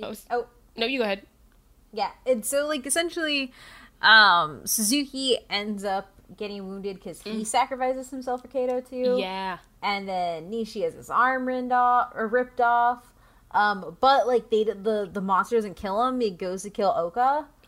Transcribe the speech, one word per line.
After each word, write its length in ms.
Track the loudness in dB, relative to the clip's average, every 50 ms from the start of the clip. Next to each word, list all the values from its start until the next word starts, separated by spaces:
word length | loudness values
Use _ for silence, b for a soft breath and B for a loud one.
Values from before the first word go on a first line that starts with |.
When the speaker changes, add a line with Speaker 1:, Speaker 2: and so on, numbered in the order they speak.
| -12
Speaker 1:
Oh, 60 | -12
s-, 140 | -12 -12 -8 -6
Speaker 2:
oh. 160 | -4 -4 -4 -6 _ _ _ _ _
Speaker 1:
no, 100 | -4 -4
you 140 | -2 -2 -2
go 60 | -2
ahead. 200 | -2 -2 -4 -8 -14 _ _ _ _ _ _ _ _ _ _ _ _ -8
Speaker 2:
Yeah, 180 | -6 -6 -6 -6 -4 -2
and 180 | 0 0 0 -2
so, 220 | -2 -2 -2 0
like, 180 | -2 -2 -4 -4
essentially, 680 | -2 -2 0 -2 -2 -4 -4 -2 -2 -2 -2 -4 -6 B B B B B B B B _ 2
um, 680 | 6 8 10 10 10 10 8 6 4 2 -2 -8 -6
Suzuki 720 | -4 -4 -2 0 0 0 0 -2 -4 -6 -4 -2 0 0 0 -2 -4
ends 340 | -6 -6 -4 -6 -6 -6 -4
up 240 | -4 -4 -4 -4 -8 _ -20 -20 -20 -14
getting 300 | -12 -12 -10 -10 -10 -12
wounded 340 | -12 -10 -10 -8 -10 -10 -10
'cause 200 | -12 -14 -14 -12 -10
he 80 | -8 -8 -6
Speaker 1:
Mm. 40 | -4
Speaker 2:
sacrifices 640 | -2 0 0 0 0 -2 -2 -2 -2 -2 -4 -6 -10
himself 320 | -12 -8 -6 -6 -6 -6
for 60 | -6 -6
Kato, 320 | -4 -2 -2 -2 -2 -4
too. 360 | -6 -8 -6 -2 0 0 0 0
Speaker 1:
Yeah. 400 | -2 -2 -6 -6 -6 -6 -8 -10 -12 _ _ _
Speaker 2:
And 260 | -6 -4 -4 -4 -4
then 440 | -4 -4 -2 -2 -4 -4 -6 -8 -8
Nishi 320 | -6 -6 -6 -6 -4 -4 -4
has 100 | -4 -4
his 140 | -6 -8 -2
arm 360 | 0 2 2 2 2 0 -2
rind 240 | -4 -4 -4 -2 0 2
off, 380 | 2 4 4 4 2 2 0 -4
or 140 | -6 -4
ripped 320 | 0 0 0 0 -2 -2 0
off. 500 | 2 4 4 4 4 2 0 -2 -6 -18 b b b b b b b -2
Um, 460 | 2 2 4 4 2 -2 -6 -12 -2 2
but, 260 | 4 6 6 6 4
like, 220 | 4 2 0 0 0
they, 120 | 0 0 2
the, 440 | 0 -2 -4 -2 -2 -2 -2 -2 -4
the 100 | -6 -6
monster 340 | -2 2 2 2 2 2 0
doesn't 200 | -2 -2 -2 -6
kill 260 | -8 -6 -4 0 0 0
him. 160 | 0 0 0
It 160 | -2 -2 -2
goes 240 | -4 -6 -6 -6 -6 -10
to 60 | -8
kill 200 | -4 0 0 2 2
Oka. 520 | 2 0 -2 0 2 2 2 2 0 -2 -8 _ _ _